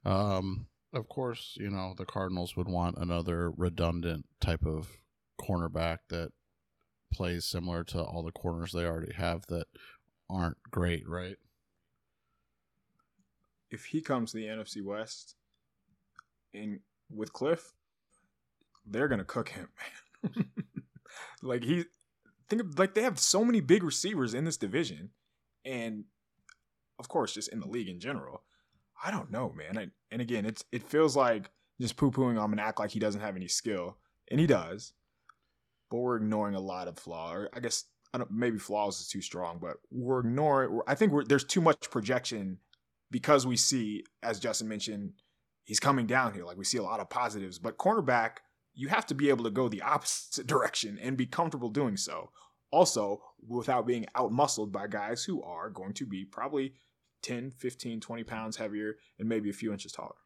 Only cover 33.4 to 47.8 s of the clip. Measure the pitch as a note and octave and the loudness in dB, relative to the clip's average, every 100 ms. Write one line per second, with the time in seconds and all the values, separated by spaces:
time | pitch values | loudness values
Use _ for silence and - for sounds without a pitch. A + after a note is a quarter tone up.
33.4 | F2+ - A2+ G2 F2 G2+ _ _ - C3 | -2 -2 0 -2 -4 -8 _ _ -2 4
34.4 | D#3+ A2 E2 G2 - _ _ _ _ - | 6 6 4 -10 -12 _ _ _ _ -20
35.4 | _ _ _ _ _ A#2 B2 A#2+ G#2+ G#2+ | _ _ _ _ _ -2 2 2 2 2
36.4 | G#2 G2 F#2+ F2+ F2+ E2 - C#3 E3 E3+ | 2 0 -2 -4 -6 -8 -10 -8 -4 -4
37.4 | G#2 - A#2+ - - _ _ C#3+ A#2 G#2 | -6 -6 -4 -4 -6 _ _ -6 -4 0
38.4 | B2 A2 - G#2 G2+ F#2+ - G2 - F2+ | 0 0 -2 0 0 -2 -6 -8 -6 -6
39.4 | F2 E2+ E2 - _ A#2+ B2 B2+ A#2 B2+ | -6 -6 -8 -10 _ -6 0 2 2 4
40.4 | D#3 C#3 C3 A2 - - A3 D3 B2 C#3 | 4 6 4 0 0 4 6 4 6 4
41.4 | - - E3 D3+ - B2+ G#2 B2+ B2 A2 | 4 4 6 4 2 -2 0 0 0 -4
42.4 | F#2+ F#2 _ _ _ _ _ B2 C#3 C#3+ | -4 -8 _ _ _ _ _ -4 6 6
43.4 | B2+ A#2+ - C3 G#2+ G#2 - _ A#2 G#2 | 6 2 4 2 0 -4 -8 _ -4 -2
44.4 | A#2 G#2+ A2 G#2+ G#2+ G#2 G2+ - _ _ | -2 -2 -4 -4 -4 -6 -6 -10 _ _
45.4 | _ _ - A2 C#3 C#3 A2+ - B2 G2+ | _ _ -2 2 4 4 4 4 2 -2
46.4 | F2 F2+ F#2+ A#2+ F#2+ A2 G2 - A#2+ G#2+ | -10 -6 -2 -2 -2 -4 -4 -2 -2 -2
47.4 | F#2+ F2 A2 - | -8 -6 -8 0